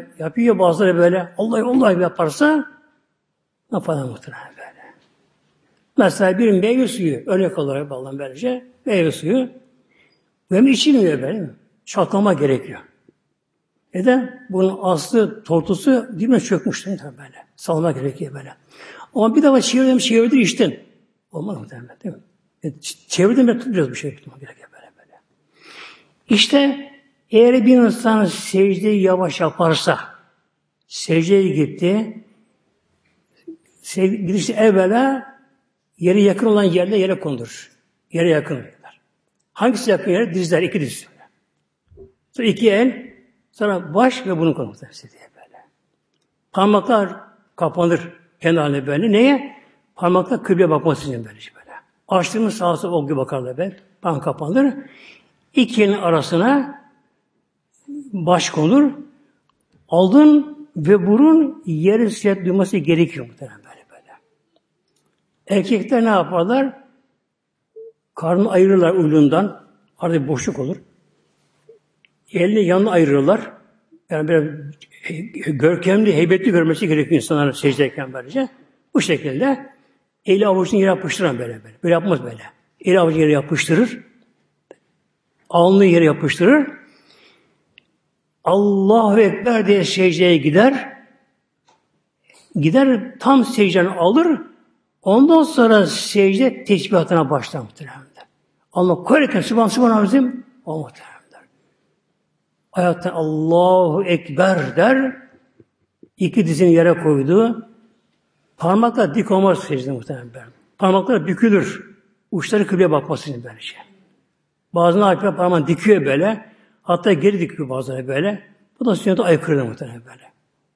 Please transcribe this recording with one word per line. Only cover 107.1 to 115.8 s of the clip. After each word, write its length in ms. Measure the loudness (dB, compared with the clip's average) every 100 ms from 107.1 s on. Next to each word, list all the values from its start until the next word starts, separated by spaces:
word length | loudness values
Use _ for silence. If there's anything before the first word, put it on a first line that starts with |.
| 0 2 2 2 -2 -12 _ _ _ _ _ _ _ _ -6
Parmaklar 580 | 0 2 0 0 -2
dik 160 | -2 0
olmaz 280 | 2 2 0
secde 340 | -4 -8 -6
muhteremler. 520 | -10 -10 -14 -16 -20 -20 _ _ -2
Parmaklar 480 | 0 0 0 -2 -2
bükülür. 680 | 0 2 2 0 -8 -18 _ _ _ -10
Uçları 360 | -8 -2 -2 0
kıbleye 240 | 0 2
bakması 400 | 0 -4 -8 -10
için 140 | -14
böylece. 300 | -14 -18 -18 -20 -20 _ _ _ _ _ _ _ _
Bazıları 320 | 0 2 4 2
ayaklar 300 | 2 -2 -2
parmağını 300 | 0 0 0
dikiyor 380 | 0